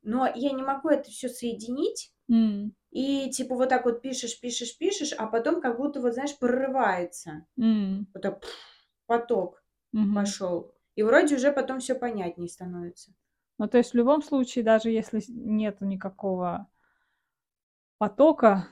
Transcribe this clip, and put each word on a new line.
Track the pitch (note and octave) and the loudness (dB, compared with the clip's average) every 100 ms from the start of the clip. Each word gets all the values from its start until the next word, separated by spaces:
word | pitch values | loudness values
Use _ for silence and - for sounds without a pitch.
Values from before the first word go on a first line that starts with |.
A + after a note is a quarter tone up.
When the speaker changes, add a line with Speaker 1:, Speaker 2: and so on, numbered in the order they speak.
Speaker 1:
Но | G#3+ A#3+ C4 | -4 0 0
я | A#3+ C#4 | 0 -2
не | C4 | -2
могу | C4+ C4+ D#4+ | -2 -2 2
это | D4 - | 0 0
всё | - B3+ | -10 -10
соединить. | B3 A#3+ G#3 A3 B3+ F#4+ - - _ - | -6 -6 -6 -6 -4 -4 -4 -12 _ 0
Speaker 2:
М. | A3+ A3 G3+ G#3 - _ | 2 2 0 -8 -12 _
Speaker 1:
И | - C4+ C#4 C4+ | -4 -2 -2 -2
типа | - B3+ B3+ | -6 -4 -2
вот | B3+ | 2
так | B3+ A#3+ | 2 0
вот | A#3 | -2
пишешь, | C4+ B3+ A#3 - | -4 -8 -8 -8
пишешь, | B3 A#3 A#3 - | -8 -8 -8 -4
пишешь, | F4 G#4 D4 | -4 -2 -4
а | - G#3+ | -6 -4
потом | A#3 B3+ F4 | -2 0 0
как | C4 A#3 | 0 -2
будто | C#4 C4+ | -4 -2
вот, | B3 A#3 | -2 -2
знаешь, | C#4+ - | -4 -2
прорывается. | B3 B3 C4+ C4 A3 F3+ F3 - - D#3 - - | 0 0 0 2 2 0 -4 -8 -14 -14 -12 0
Speaker 2:
М. | A3+ G#3+ G3 G3 G#3 | 2 2 0 -4 -8
Speaker 1:
Вот | - | -6
так | G3 F#3+ | -6 -6
пф, | - - - _ _ _ - | -10 -18 -20 _ _ _ -2
поток | A#3 A#3 A3 F3+ - _ _ _ | 0 2 -2 -2 -8 _ _ _
Speaker 2:
Мгм. | A3 G3+ G3+ G3+ - | 0 0 2 -2 -4
Speaker 1:
пошёл. | F#3 F3 - _ _ - | -4 -4 -6 _ _ -2
И | |
вроде | G#3+ C#4 D4 C#4+ | 4 6 6 4
уже | C4+ | 2
потом | C#4+ B3 B3+ | 0 -2 -4
всё | - B3+ | -4 -4
понятнее | A#3+ G#3+ F3+ F3 F3 | -4 -6 -6 -8 -10
становится. | - F3+ F3 F3 - - _ _ _ _ - | -10 -12 -10 -12 -14 -20 _ _ _ _ -6
Speaker 2:
Ну, | G#3 | 2
то | B3 | 4
есть | A#3+ | 4
в | A#3+ | 4
любом | A#3+ D4+ | 4 4
случае, | C#4+ C#4 B3 - | 2 0 0 0
даже | A3 A3 A3+ | 4 4 4
если | A3 A3 G#3+ | -2 -2 -4
с, | G3+ | -6
нету | A#3+ G#3+ G#3+ G#3+ G3+ G3 | -8 -2 0 0 -2 -4
никакого | F#3+ G3 F#3+ G3+ F#3 F3+ F3 G3 _ _ _ _ _ _ _ _ _ _ _ _ - | -4 -6 -6 -4 -2 -2 -4 -8 _ _ _ _ _ _ _ _ _ _ _ _ -4
потока, | G#3 - D4 D#4 A3+ G3 F3 | -2 6 6 8 6 6 0